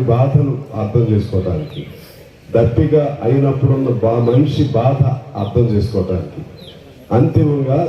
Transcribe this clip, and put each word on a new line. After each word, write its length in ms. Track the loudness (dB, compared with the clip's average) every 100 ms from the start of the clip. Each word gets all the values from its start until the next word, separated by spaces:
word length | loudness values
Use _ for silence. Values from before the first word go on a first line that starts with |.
| 2
బాధలు 400 | 2 4 2 0 -4 -8 -8
అర్థం 220 | -2 0 2
చేసుకోవడానికి, 720 | 0 0 -2 -2 -4 -6 -12 -14 -16 -20 -20 -20 -20 -4 0
దప్పిక 400 | 2 2 2 2 0 -2 0
అయినప్పుడున్న 640 | 2 2 2 0 0 0 0
బా-, 180 | 0 0 2
మనిషి 340 | 4 2 0 0 0
బాధ 240 | 0 2 0 -2 -8 -8
అర్థం 240 | -4 0 0
చేసుకోవడానికి, 680 | 0 -2 -2 -4 -4 -6 -12 -16 -18 -20 -20 -20 -20 -2 0
అంతిమంగా 600 | 2 2 2 0 0 0